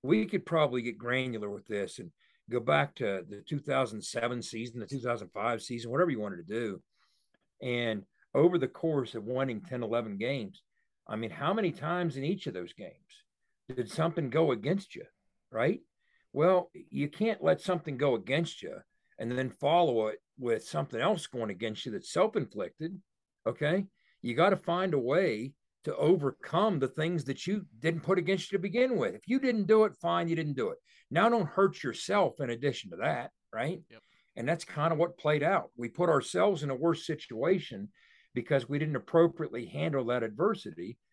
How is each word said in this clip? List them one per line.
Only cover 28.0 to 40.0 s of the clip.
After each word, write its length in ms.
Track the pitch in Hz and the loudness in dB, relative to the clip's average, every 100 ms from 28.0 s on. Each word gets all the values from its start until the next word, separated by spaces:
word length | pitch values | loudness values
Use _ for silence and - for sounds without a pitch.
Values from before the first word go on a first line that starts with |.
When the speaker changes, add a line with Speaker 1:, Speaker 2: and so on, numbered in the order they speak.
Speaker 1:
put 160 | - 190 | 0 0
against 340 | 160 190 - | 2 -2 0
you 60 | 196 | -2
to 40 | |
begin 340 | 190 208 262 220 | 0 2 2 2
with. 180 | 107 | 0
If 120 | - - | -4 -2
you 140 | 254 | 2
didn't 260 | 262 226 185 | 2 2 4
do 180 | 220 | 6
it, 120 | 214 - | 6 2
fine, 320 | 170 175 170 | -2 0 0
you 80 | 165 | 0
didn't 200 | 151 131 | 0 0
do 120 | 104 | -2
it. 100 | - _ _ _ | -4 _ _ _
Now 200 | 147 220 | 4 4
don't 160 | 233 160 | 4 0
hurt 360 | - 196 - | 4 4 2
yourself 580 | 139 113 - 202 160 - | -6 -6 0 2 2 0
in 100 | 120 | -4
addition 400 | 117 143 120 101 | 0 -2 -2 -10
to 60 | 85 | -4
that, 340 | 127 143 120 _ _ | -2 -2 -6 _ _
right? 280 | 110 135 175 - | -4 -4 -4 -10
Speaker 2:
Yep. 120 | 113 _ _ _ - | -20 _ _ _ -6
Speaker 1:
And 100 | 120 | -2
that's 180 | 165 | -2
kinda 300 | - 151 156 156 | -2 0 2 4
what 220 | 170 - | 0 0
played 240 | 151 151 | 0 2
out. 280 | 151 190 - - | 4 2 0 -8
We 120 | 120 | -8
put 220 | - 175 | 0 4
ourselves 520 | 147 - 175 196 175 | 4 2 2 4 2
in 80 | 143 | -2
a 40 | |
worse 320 | 127 165 160 - | 0 2 0 -2
situation 840 | 147 - 113 151 190 - 104 101 _ _ _ _ | -6 -6 -2 2 2 0 -10 -10 _ _ _ _
because 340 | - - 143 120 | -8 0 0 2
we 100 | 143 | -2
didn't 180 | 156 139 | 0 -2
appropriately 680 | - 170 170 - 151 123 | 2 6 6 4 -6 -6
handle 400 | - 147 160 139 | -8 -2 0 0